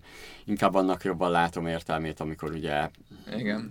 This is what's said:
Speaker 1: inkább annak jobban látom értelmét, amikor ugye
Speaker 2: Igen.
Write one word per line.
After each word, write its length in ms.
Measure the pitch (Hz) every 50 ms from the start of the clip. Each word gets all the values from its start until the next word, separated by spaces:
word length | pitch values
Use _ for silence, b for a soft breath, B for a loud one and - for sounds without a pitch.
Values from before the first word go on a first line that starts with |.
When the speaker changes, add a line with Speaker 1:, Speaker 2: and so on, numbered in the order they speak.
| B B B B B B B B B
Speaker 1:
inkább 280 | - 104 101 107 98 90
annak 280 | 98 95 95 92 87 -
jobban 280 | 98 90 80 92 87
látom 360 | 87 85 85 85 - 92 85 85
értelmét, 520 | 82 82 - - 82 80 80 78 76 -
amikor 320 | 78 78 78 76 - 76
ugye 380 | 80 80 78 80 76 73 78 78 - - - - - - - - - 110
Speaker 2:
Igen. 320 | 127 104 104 110 113 110